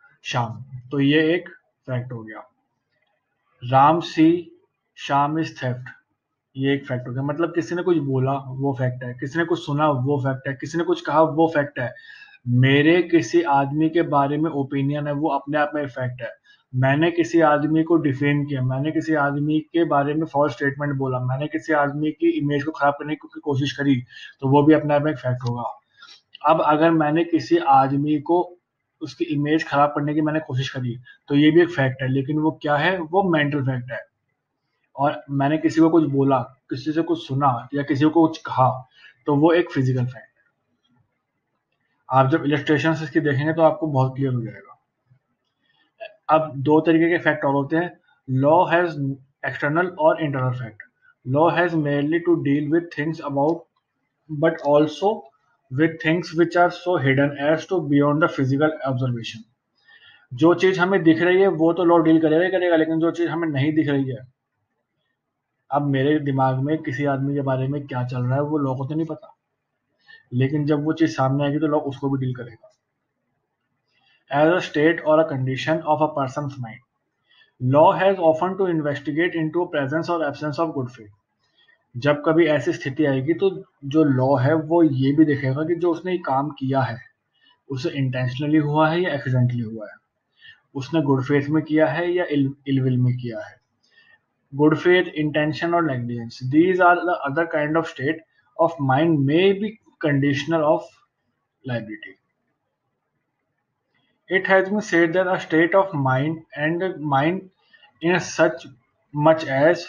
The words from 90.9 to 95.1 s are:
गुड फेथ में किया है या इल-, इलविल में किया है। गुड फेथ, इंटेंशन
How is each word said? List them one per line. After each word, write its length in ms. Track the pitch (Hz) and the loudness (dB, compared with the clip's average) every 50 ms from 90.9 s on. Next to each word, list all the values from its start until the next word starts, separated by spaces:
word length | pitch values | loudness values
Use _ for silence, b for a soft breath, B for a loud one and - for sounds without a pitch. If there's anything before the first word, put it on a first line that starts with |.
| 160 160 | -2 0
गुड 220 | 143 139 135 131 127 | 2 2 2 0 0
फेथ 260 | 143 143 143 135 143 | 0 0 0 0 0
में 140 | 156 160 151 | -2 -2 -2
किया 240 | - 151 156 156 156 | 0 2 2 2 2
है 240 | 160 170 175 175 | 0 -2 -2 -2
या 140 | 175 180 175 | -2 -2 -2
इल-, 280 | - 151 143 135 135 139 _ - 139 | -2 0 0 0 -2 -4 _ -6 -2
इलविल 300 | 135 135 131 131 127 123 | -2 0 0 0 0 2
में 200 | 123 123 123 123 | 0 0 0 -2
किया 220 | 120 120 113 107 | -6 -10 -10 -10
है। 200 | - - - _ _ _ _ _ b b b b b b b b b b _ _ _ _ 139 | -14 -16 -18 _ _ _ _ _ b b b b b b b b b b _ _ _ _ -2
गुड 220 | 139 151 156 156 151 | 2 4 4 4 4
फेथ, 260 | - 180 180 185 175 | 4 4 4 4 2
इंटेंशन 680 | 175 | 0